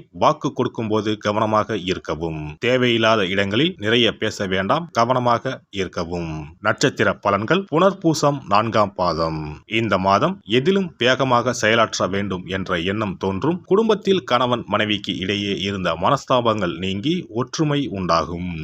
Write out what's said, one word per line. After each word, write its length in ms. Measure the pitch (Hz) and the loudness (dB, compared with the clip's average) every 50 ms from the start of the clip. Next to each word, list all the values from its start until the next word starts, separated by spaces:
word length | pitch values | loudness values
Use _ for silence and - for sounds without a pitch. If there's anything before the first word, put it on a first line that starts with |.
| - _ | -6 _
வாக்கு 380 | - 85 110 139 151 - - 147 - | -4 0 2 2 2 0 -2 -4 -2
கொடுக்கும் 340 | - 123 117 123 - 113 | -2 -4 -4 -4 -6 -4
போது 260 | 104 107 107 101 107 107 | -2 0 0 0 -2 -4
கவனமாக 600 | 107 - 104 104 107 113 107 110 107 104 - 113 | -2 -2 -2 0 0 0 2 2 0 0 0 -4
இருக்கவும். 640 | 98 90 90 90 82 - - 82 78 85 82 80 78 76 76 76 - | -4 -4 -4 -4 -4 -4 -6 -6 -4 -4 -6 -6 -6 -8 -10 -8 -4
தேவையில்லாத 680 | - 117 127 127 123 123 117 113 113 110 113 110 98 | 0 0 2 2 2 2 2 4 4 4 4 4 2
இடங்களில் 460 | 87 98 95 101 98 101 117 151 185 190 | 0 0 0 0 0 0 0 0 -2 -4
நிறைய 340 | 160 101 107 117 123 117 104 | -4 -2 2 2 4 4 2
பேச 360 | 92 - 107 107 - - 104 | 0 0 -4 -4 -4 -4 -4
வேண்டாம், 420 | 92 95 95 95 98 131 160 175 156 | -2 -2 0 0 0 0 -2 -2 -2
கவனமாக 600 | - 120 117 120 127 127 123 120 120 110 - 131 131 - _ _ | 0 0 2 2 2 2 2 2 0 0 -2 -6 -8 -10 _ _
இருக்கவும். 640 | - 98 92 90 - 98 85 82 87 87 85 80 78 78 73 73 - - | -6 -6 -6 -4 -4 -6 -6 -4 -4 -6 -6 -6 -6 -8 -10 -12 -10 -4
நட்சத்திர 560 | 101 107 113 - - 135 127 - 110 98 92 - - | -2 -2 0 2 2 0 2 2 2 2 0 0 0
பலன்கள் 400 | 104 101 98 110 104 160 196 196 - | 2 2 2 2 2 0 0 0 0
புனர்பூசம் 720 | 143 160 185 196 185 190 - 165 151 - - 143 143 139 - | 2 4 4 4 2 2 0 0 2 2 2 0 0 -2 0
நான்காம் 460 | - 98 104 110 113 101 110 104 98 - | 2 2 2 2 2 2 2 2 2 0
பாதம். 460 | - 92 87 80 80 82 80 80 78 76 76 76 76 - | 0 0 0 0 0 0 -2 -2 -4 -6 -8 -10 -12 -8
இந்த 320 | - 107 113 113 104 98 | -4 -2 0 0 2 0
மாதம் 380 | 92 95 98 98 101 131 175 190 - - | 2 4 4 4 4 2 0 -2 -4 -4
எதிலும் 460 | 92 107 127 139 175 196 196 190 165 - | 0 0 2 2 2 2 2 0 -4 -2
வேகமாக 560 | - 117 123 127 - 139 131 120 120 117 127 117 | 0 2 2 4 2 2 2 2 2 2 0 0
செயலாற்ற 540 | - - 107 113 117 110 104 - - 107 | 2 2 4 4 4 4 2 0 -2 -2
வேண்டும் 380 | 90 95 98 101 98 98 90 90 | -2 -2 -2 -2 -4 -4 -6 -6
என்ற 360 | - 92 95 92 85 90 85 | -6 -6 -6 -4 -2 -2 -2
எண்ணம் 360 | 82 95 98 107 113 98 82 | -2 -2 -2 -2 -2 -4 -4
தோன்றும். 440 | - - 95 98 95 - 147 175 180 - | -4 -4 -4 -2 -2 -2 -2 -2 -2 -2
குடும்பத்தில் 580 | - 185 202 226 220 214 208 - 196 190 180 - | -2 0 2 2 2 0 0 2 0 0 0 0
கணவன் 420 | - 127 123 127 123 123 113 90 | 0 0 2 2 2 0 -2 -2
மனைவிக்கு 480 | 92 101 107 107 107 104 98 104 107 85 | 0 0 0 2 0 -2 -2 -4 -4 -6
இடையே 380 | 65 92 98 104 101 101 101 98 - | -4 -2 -2 -2 -2 -2 -2 -2 -2
இருந்த 300 | 92 98 101 95 90 85 82 | -2 -4 -4 -2 -2 -2 -2
மனஸ்தாபங்கள் 840 | 82 90 110 139 131 - - 135 123 120 113 107 107 95 87 71 | 0 2 2 2 0 0 0 0 2 2 0 0 0 -2 -4 -4
நீங்கி 380 | 80 92 95 95 101 107 147 175 180 - - | -4 -4 -4 -4 -2 -2 -2 -2 -4 -6 -6
ஒற்றுமை 300 | 104 113 131 131 - - 160 147 143 143 135 - | -6 -6 -6 -4 -2 -2 0 0 0 -2 -2 -4
உண்டாகும். 600 | 98 95 92 82 82 82 78 78 87 85 90 90 85 80 | -4 -4 0 0 0 0 0 -2 -4 -6 -6 -6 -6 -8